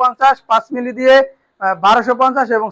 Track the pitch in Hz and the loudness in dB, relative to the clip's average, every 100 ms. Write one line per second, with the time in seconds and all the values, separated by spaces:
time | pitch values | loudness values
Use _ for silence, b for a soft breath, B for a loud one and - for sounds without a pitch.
0 | 254 240 269 254 _ 226 - 247 247 240 | -4 0 0 0 _ -2 -2 -10 -10 -2
1 | 262 262 269 _ _ _ 196 185 190 226 | 2 4 2 _ _ _ -6 -2 0 0
2 | 220 240 262 262 240 226 214 | 0 0 0 0 -2 -2 -4